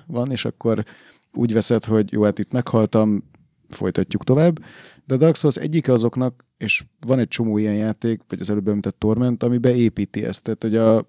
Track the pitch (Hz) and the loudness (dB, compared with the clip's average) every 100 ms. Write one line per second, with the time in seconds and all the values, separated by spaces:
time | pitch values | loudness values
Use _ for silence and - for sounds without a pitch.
0 | - 120 131 127 117 - 117 107 110 - | -4 -6 -4 -4 -6 -4 -2 -2 -4 -16
1 | - _ _ - 120 110 - 113 - 110 | -20 _ _ -4 0 2 2 2 2 0
2 | 98 107 104 101 101 127 - 113 107 113 | 2 0 0 0 -4 -4 0 0 2 2
3 | 107 101 - _ _ _ _ - 95 - | 2 0 -6 _ _ _ _ -8 -4 -2
4 | 95 104 - 135 170 156 - - - - | -2 -2 2 4 4 2 -8 -20 -20 -20
5 | - 131 160 - 151 - 147 160 131 123 | -6 2 2 4 0 0 -2 -2 2 2
6 | 113 123 127 - _ _ 107 - - _ | 2 0 -4 -6 _ _ -2 -2 -4 _
7 | 117 131 117 - 113 107 107 104 110 107 | -2 0 0 -2 -2 0 0 -2 -4 -4
8 | 117 110 - 90 92 104 98 104 98 - | -4 -4 -8 -8 -4 -2 -2 -2 -4 -2
9 | 107 110 123 117 120 123 123 123 113 - | -2 0 0 -2 -2 0 0 2 0 0
10 | 98 107 107 95 - 107 113 110 113 113 | -6 -6 -6 -6 -6 -6 -2 2 4 2